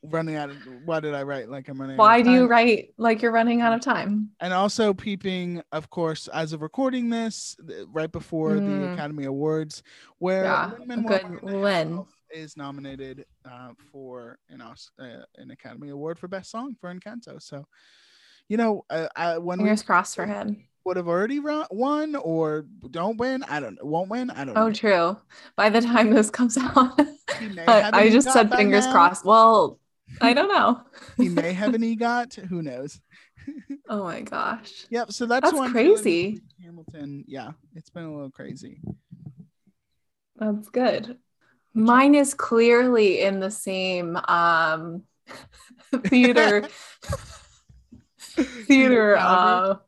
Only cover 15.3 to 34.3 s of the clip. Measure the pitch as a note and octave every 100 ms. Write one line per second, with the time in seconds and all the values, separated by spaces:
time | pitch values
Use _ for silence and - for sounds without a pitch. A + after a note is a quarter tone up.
15.3 | _ C3 B2+ A#2+ A#2 C#3+ C#3 D3+ E3 F3+
16.3 | F#3+ F#3 A3+ C4+ A#3+ F3+ F3+ G#3 A#3+ -
17.3 | - - C#3+ D3 _ _ _ _ _ _
18.3 | _ _ G#3+ A3+ G3+ - D#3+ D#3+ - E3+
19.3 | E3 F3 F3+ G#3+ G#3+ - F3+ F#3+ - G3+
20.3 | G3+ G#3 G#3 _ _ F#3 F3+ E3+ E3+ G#3+
21.3 | C#4+ D4 D4+ D#4 G3 C4 D4+ D#4 C#4+ E3
22.3 | E3 D#3 D3+ D3 - - E3 F#3 A3+ B3
23.3 | C4 - D3 B2 F#2+ C#3 D#3+ F#3+ A#3 B3+
24.3 | - C#4 G#3+ A3+ G#3+ A3 F#3 E3+ G#3 _
25.3 | - - - G#3+ G#3+ A#3+ A#3+ G#3+ A3 G#3+
26.3 | - B3 C4+ B3+ - B3+ - D4 - -
27.3 | - A3 F#3 E3 A3 G3+ G#3 G#3+ A3+ C4
28.3 | C4 G#3+ B3 G3+ G3+ B3+ C4 E3+ F#3 F#3
29.3 | A3 A3+ A3 D#3 - _ _ _ - C4
30.3 | C4 G4 F#4 G#3+ B3 - - - - F3+
31.3 | F3 E3+ F#3 G#3+ A#3 A3+ A3+ A#3 A#3+ A#3+
32.3 | - F#3 F3+ D#3 B2 C#3+ - _ _ _
33.3 | _ - D4 - C#4+ - G#3+ F#3 - -